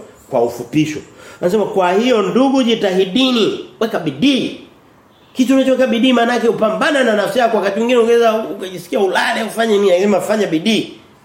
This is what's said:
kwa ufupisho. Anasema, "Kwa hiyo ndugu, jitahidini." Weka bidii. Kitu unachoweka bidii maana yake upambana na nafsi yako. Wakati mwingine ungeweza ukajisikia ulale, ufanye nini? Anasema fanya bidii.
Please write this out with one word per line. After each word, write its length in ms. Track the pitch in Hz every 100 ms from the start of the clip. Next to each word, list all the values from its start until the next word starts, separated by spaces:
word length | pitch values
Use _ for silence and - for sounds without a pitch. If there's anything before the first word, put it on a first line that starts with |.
| - - -
kwa 120 | 120
ufupisho. 560 | 120 - 117 151 151 - - - - -
Anasema, 240 | 175 214
"Kwa 280 | 165 190 180
hiyo 300 | 196 247 226
ndugu, 400 | 185 208 269 269
jitahidini." 1040 | 233 226 196 185 190 247 262 240 165 - - -
Weka 180 | 226 170
bidii. 600 | 156 135 269 254 - - - - _ _ _ _ _
Kitu 220 | - 240
unachoweka 320 | 269 262 254 254
bidii 260 | 226 262
maana 220 | 233 233
yake 140 | 233 226
upambana 560 | 185 214 - 302 285
na 100 | 233 208
nafsi 220 | 190 247
yako. 180 | 226 214
Wakati 220 | 196 202
mwingine 200 | 233 247
ungeweza 340 | 226 233 233 220
ukajisikia 640 | 156 - 190 180 - 247
ulale, 420 | 190 214 247 220
ufanye 360 | 220 220 226 202
nini? 120 | 196
Anasema 280 | 175 208 180
fanya 260 | 185 220 185
bidii. 480 | 160 208 196 - - - _